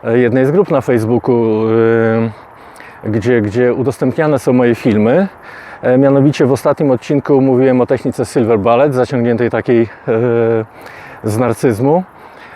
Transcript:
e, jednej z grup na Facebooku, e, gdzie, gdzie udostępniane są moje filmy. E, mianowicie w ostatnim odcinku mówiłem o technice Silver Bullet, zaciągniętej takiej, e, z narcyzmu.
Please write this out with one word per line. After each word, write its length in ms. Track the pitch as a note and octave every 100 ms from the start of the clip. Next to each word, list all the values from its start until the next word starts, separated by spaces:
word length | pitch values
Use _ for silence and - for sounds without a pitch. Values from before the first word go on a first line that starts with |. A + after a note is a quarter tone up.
e, 140 | A#2 A#2+
jednej 280 | A#2+ C3 C3
z 60 |
grup 200 | F3+ G3
na 100 | C#3+
Facebooku, 840 | - A#2+ A2 A#2+ - A#2+ A2+ G#2+ A2 A2+ A2+ A2+ A2+ A2+ A2+ G#2 - - - - - - A2
e, 40 |
gdzie, 320 | G#2+ A2+ A#2+
gdzie 320 | G#2 A2+ B2
udostępniane 640 | A#2+ B2+ - C3 C#3+ D#3 C#3
są 140 | D3
moje 220 | B2+ A#2+ A#2
filmy. 520 | B2 G#2+ A2 D#3+ G3 - - - - -
E, 160 | - B2+
mianowicie 480 | C#3 C#3 C#3+ D3 C3
w 60 |
ostatnim 400 | C3+ D3+ C#3 D3
odcinku 500 | B2 - C#3+ - C#3
mówiłem 400 | C3+ B2 C3 B2
o 40 | A#2+
technice 400 | B2+ C3 C3 A#2
Silver 340 | C#3+ A2+ A2
Bullet, 340 | A#2 A#2+ D3
zaciągniętej 560 | B2+ A#2+ B2+ A#2+ A#2 A#2
takiej, 320 | A#2 A#2 A#2
e, 60 | A2+ - - A2+ B2 A#2 A2+ A2+ G#2+ - - - - -
z 140 | G#2+ A2
narcyzmu. 640 | A#2+ A2+ C3+ G#2+ C3+ E3+ F#3 - - - -